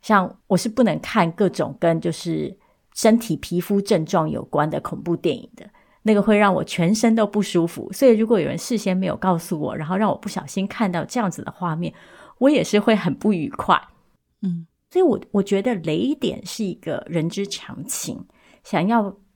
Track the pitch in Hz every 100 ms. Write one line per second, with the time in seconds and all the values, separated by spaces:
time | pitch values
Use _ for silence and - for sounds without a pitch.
0 | - 202 180 - - 180 233 220 220 156
1 | - - 170 165 185 - - - 170 165
2 | 170 160 170 156 156 - _ _ _ -
3 | 220 226 - 165 - 175 - 202 196 190
4 | 156 180 156 151 - 147 156 151 - -
5 | 151 170 170 - - - - _ _ _
6 | 214 208 202 208 208 165 160 - 170 214
7 | 226 226 208 214 190 175 165 - - 190
8 | 269 220 220 214 143 170 - 220 190 185
9 | 185 - 190 170 - 160 139 156 151 185
10 | 208 - 208 - 143 196 190 - 202 170
11 | - 247 190 - - - 175 160 170 -
12 | - - - - 262 277 - 208 226 214
13 | 180 - 214 180 151 - - 170 - _
14 | _ _ _ - 190 170 165 _ _ 359
15 | 349 - - 202 196 196 240 202 160 160
16 | 254 302 214 - 185 - 196 165 - -
17 | - 165 165 196 - - - - 185 -
18 | - - - _ _ _ - 175 185 233
19 | 202 - _